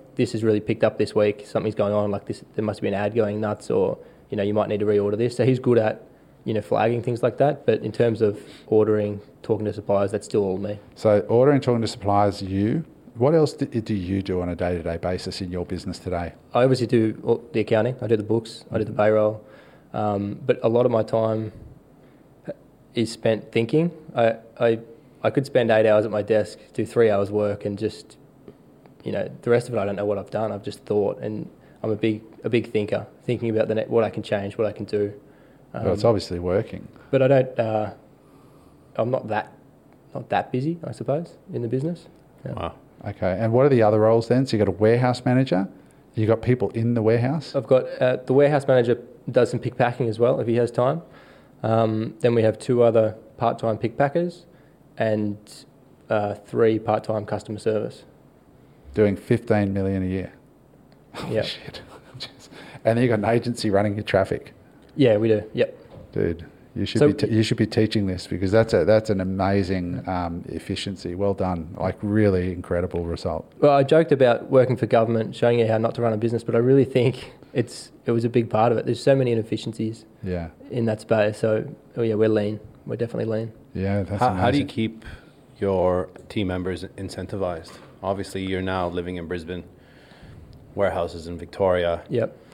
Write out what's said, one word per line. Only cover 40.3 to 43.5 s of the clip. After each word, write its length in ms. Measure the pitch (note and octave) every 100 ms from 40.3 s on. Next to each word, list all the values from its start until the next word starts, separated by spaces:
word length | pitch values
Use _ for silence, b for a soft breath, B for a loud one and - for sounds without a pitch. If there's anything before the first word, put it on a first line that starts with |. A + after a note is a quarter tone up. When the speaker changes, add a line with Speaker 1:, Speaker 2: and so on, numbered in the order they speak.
Speaker 1:
that 220 | - -
busy, 260 | B2+ C#3+ E3+
I 80 | -
suppose, 440 | - A#2+ C#3+ E3+ - -
in 100 | B2+
the 60 | A#2+
business. 380 | C3 D#3 F3 - - _ -
Yeah. 80 | -
Speaker 3:
Wow. 220 | - E2+ - - - G2+
Speaker 2:
Okay, 280 | - G2 F#2
and 100 | A2+